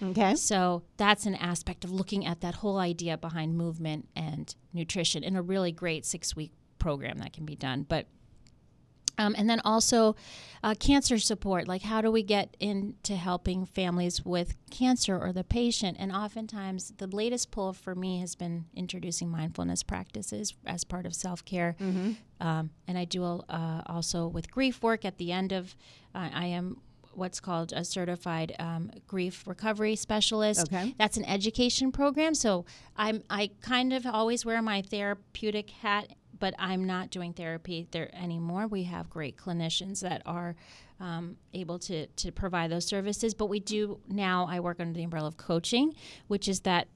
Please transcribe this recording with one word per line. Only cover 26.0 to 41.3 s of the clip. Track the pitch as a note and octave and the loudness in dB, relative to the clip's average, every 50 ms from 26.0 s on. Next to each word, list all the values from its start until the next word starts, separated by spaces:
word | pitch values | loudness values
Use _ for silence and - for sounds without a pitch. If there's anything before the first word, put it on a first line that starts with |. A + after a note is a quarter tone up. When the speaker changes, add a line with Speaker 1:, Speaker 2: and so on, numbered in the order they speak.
| - - - | -20 -12 -8
Speaker 2:
uh, | F#3 F3+ C#3+ - | -6 -6 -4 -4
I | D3+ F3 | -4 -2
am | F3+ F3 F3+ F3+ F#3 - - - - - _ - - - | -2 -2 -2 -4 -4 -8 -10 -14 -20 -20 _ -20 -16 -8
what's | F#3 F#3 F3+ - - | -6 -6 -6 -6 -8
called | - F#3+ F3 E3 E3 D#3+ | -4 -2 -2 -2 -2 -2
a | - D3+ E3+ | -4 -4 -4
certified, | - - F#3+ F3 F3 F3+ F3 - F3+ E3 E3 D#3+ D#3+ - | -4 -2 -2 -2 -2 -4 -4 -4 -2 -2 -2 -2 -2 -4
um, | - E3+ E3 E3 E3 E3+ - - - - | -6 -4 -4 -2 -4 -4 -6 -8 -14 -12
grief | - G3+ F#3 F3+ F#3 F3+ - - | -6 -2 -2 -2 -2 -4 -6 -10
recovery | G3+ F#3+ - G#3+ A3 G#3+ G#3 G#3+ G#3+ A3 | -10 -8 -2 -2 0 0 2 2 0 0
specialist. | G#3 - - G#3+ G#3+ G#3 - A3 G#3+ G#3+ G#3+ G#3+ - - C#3+ F#3+ | 0 0 0 2 2 4 4 4 4 4 4 4 4 2 2 2
Speaker 1:
Okay. | F3 F#3+ B3 - | 0 0 0 2
Speaker 2:
That's | - G#3+ G#3 - | 4 2 4 4
an | A3 - | -2 -2
education | - F#3+ G3 G3 A3 - - B3 B3 - - C4 C4 | 0 0 0 0 0 2 2 2 4 4 2 2 2
program. | - C#4 C#4 C#4+ C4 D4 D#4+ D#4+ D4+ | 2 4 2 2 4 4 2 2 2
So | - - A3 F#3+ F3 F3 - - - - - - | 2 4 2 2 2 0 -6 -16 -20 -20 -12 -4
I'm, | - G#3 A3 A3+ G#3 - - | -2 0 0 0 -2 -2 -2
I | G#3 G3+ G#3+ G3 G3+ - | 0 0 0 -2 -2 -8
kind | - A#3 B3+ B3 B3+ B3+ C4 | -4 0 2 2 4 2 0
of | C4 B3 | 0 -2
always | B3 A3 G#3+ A3+ A3+ A#3+ A#3 - | 0 2 2 4 4 2 0 0
wear | A3+ A3+ A3+ A3+ | 0 0 2 2
my | A3 G3+ G3 | 2 0 0
therapeutic | G3 - G#3+ G3+ G3+ G3+ G3+ G3 - _ - - A3 G#3+ G#3 G#3 G#3 - | -2 -2 -2 0 0 0 -2 -2 -6 _ -10 -4 -2 0 0 -2 -4 -6
hat, | - - - G#3 G3+ G#3 G#3 - - _ _ - - - | -12 -4 0 2 2 2 0 -4 -16 _ _ -16 -6 -2
but | G#3 F#3+ - | -2 -2 -2
I'm | - F#3+ F#3 F#3+ F#3 F#3 | -2 -2 -2 0 0 0
not | F#3 F#3 F#3 F#3 F#3 | 0 0 -2 -4 -4
doing | - F#3 F3 F3 | -6 -8 -8 -8
therapy | E3+ - E3+ E3 E3 E3 E3 F#3 F3 E3 E3 - | -8 -6 -6 -6 -6 -6 -6 -8 -8 -8 -8 -6
there | - E3 D#3 - - | -6 -6 -6 -6 -8
anymore. | F3+ F3+ F3 E3+ E3+ E3+ E3+ F3 G3 A3 | -8 -6 -4 -4 -2 -2 -2 -2 -2 -2
We | G#3+ G#3 F#3+ F3+ | -2 -2 -2 -4
have | F3+ E3+ E3+ E3 - | -4 -4 -8 -8 -8
great | - E3 D3+ B2+ - | -8 -6 -6 -8 -8
clinicians | - - F#3 E3+ E3+ E3 E3 D#3+ - F3+ F#3+ G3+ - | -8 -6 -4 -2 -2 0 0 -2 -2 -4 -4 -6 -4
that | F#3+ F3+ D#3 - - | -4 -4 -4 -4 -6
are, | - E3+ F3 F3 F3 E3 - - - - - - - - - | -6 -6 -4 -6 -6 -8 -10 -14 -20 -20 -20 -20 -20 -14 -10
um, | F#3 F3 E3 E3 F3 E3+ | -8 -6 -6 -6 -6 -8